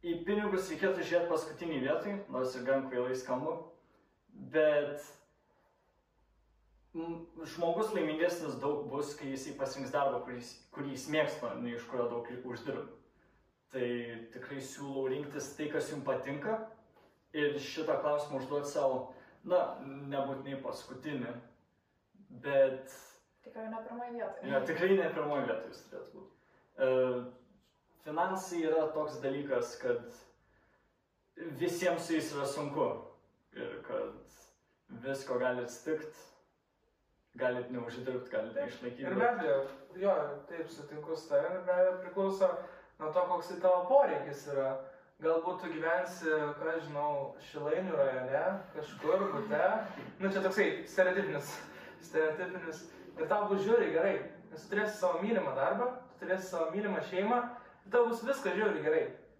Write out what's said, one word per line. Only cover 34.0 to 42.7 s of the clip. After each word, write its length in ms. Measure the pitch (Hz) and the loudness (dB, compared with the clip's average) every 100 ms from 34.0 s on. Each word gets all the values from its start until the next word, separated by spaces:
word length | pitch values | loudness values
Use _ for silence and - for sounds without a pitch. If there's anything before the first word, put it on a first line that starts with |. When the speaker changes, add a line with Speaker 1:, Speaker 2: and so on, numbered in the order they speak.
| - - - - - _ _ _ _ | -4 -8 -20 -20 -20 _ _ _ _
Speaker 1:
visko 480 | 120 127 135 - 123 | -10 -6 -6 -2 0
gali 220 | 127 123 | 2 0
atsitikt, 520 | 120 - - 156 156 - - - _ _ _ _ _ _ _ _ _ 123 | -4 -8 -4 -4 -4 -16 -20 -20 _ _ _ _ _ _ _ _ _ -2
galit 340 | 127 123 120 | 0 0 -4
neuždirbt, 580 | 123 117 127 127 123 - | -6 -8 -8 -6 -6 -4
galit 220 | - 110 | -4 -4
Speaker 3:
Taip. 100 | - | -4
Speaker 1:
neišlaikyt, 360 | - - 247 - | -6 -6 -10 -6
Speaker 3:
Ir 100 | 139 | -2
Speaker 1:
bet 80 | 190 | 2
Speaker 3:
be 100 | 240 | 2
abejo, 300 | 240 160 139 135 - - 180 | 2 2 2 2 -8 -16 -2
jo, 180 | 196 170 147 143 - | 2 2 0 -6 -10
taip, 220 | 170 160 | -10 -10
sutinku 460 | 160 147 151 151 160 | -10 -12 -10 -6 -6
su 140 | - | 2
tavim, 280 | 143 160 185 | 2 4 -2
ir 80 | 180 | 0
be 60 | |
abejo 260 | 180 185 - | 6 6 4
priklauso 480 | - 202 190 190 185 - - | -4 0 0 4 4 2 -6